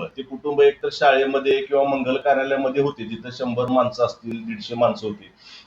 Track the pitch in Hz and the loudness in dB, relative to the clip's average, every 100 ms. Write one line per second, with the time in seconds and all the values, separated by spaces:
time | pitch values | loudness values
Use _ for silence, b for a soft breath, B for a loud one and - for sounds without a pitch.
0 | 85 - 131 135 147 143 143 143 147 - | -6 -10 -14 -8 -2 4 4 4 -4 2
1 | 147 131 135 135 131 135 139 139 139 139 | 4 4 2 0 2 0 2 0 2 0
2 | 127 131 143 135 135 135 135 135 139 139 | 0 0 2 2 2 0 0 0 -2 -2
3 | 110 113 123 120 127 117 123 127 117 - | -10 -10 -12 -8 -4 -2 0 2 0 0
4 | 117 - 113 113 113 110 101 120 120 107 | -2 -2 -10 -10 -8 -10 -8 0 0 0
5 | 107 101 95 _ B B | -6 -10 -14 _ B B